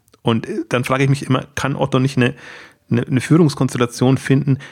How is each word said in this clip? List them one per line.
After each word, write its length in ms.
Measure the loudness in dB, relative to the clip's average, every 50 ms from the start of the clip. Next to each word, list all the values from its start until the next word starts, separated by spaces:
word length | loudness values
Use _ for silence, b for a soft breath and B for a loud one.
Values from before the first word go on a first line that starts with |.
| _ _ _ _ -2
Und, 260 | -2 -2 -2 -2 -6
äh, 160 | -8 -8 -6 -4
dann 160 | -4 -4 -2
frage 200 | -2 -2 0 2
ich 60 | 2
mich 160 | 0 0 0
immer, 180 | -2 -2 -2 -2 -6 -10
kann 220 | -6 -4 -4 -2
Otto 220 | -2 -2 0 0 0
nicht 180 | 0 0 2
eine, 180 | 2 0 0 0 B B B B B B B B B B -2
eine, 160 | -2 -2 0
eine 140 | 0 -2 -2
Führungskonstellation 960 | 0 2 4 4 4 4 2 0 -2 -2 -2 -2 -4 -2 -2 0 2 2 2
finden, 420 | 2 2 2 2 2 2 0 -2 -2 B B